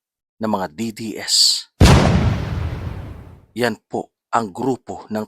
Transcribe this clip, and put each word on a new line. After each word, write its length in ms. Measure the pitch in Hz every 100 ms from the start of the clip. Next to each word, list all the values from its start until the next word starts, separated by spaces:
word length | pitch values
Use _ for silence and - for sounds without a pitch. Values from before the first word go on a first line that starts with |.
| _ _ _ -
ng 160 | 110
mga 160 | 101 92 76
D 40 | 113
D 100 | 107 110 -
S. 560 | - - - - - - - - - - - - - - - - - - - - - - _ -
Yan 240 | 120 107 _
po, 240 | 117 - _ -
ang 240 | 117 110
grupo 560 | 87 127 127 - 92 -
ng 160 | 107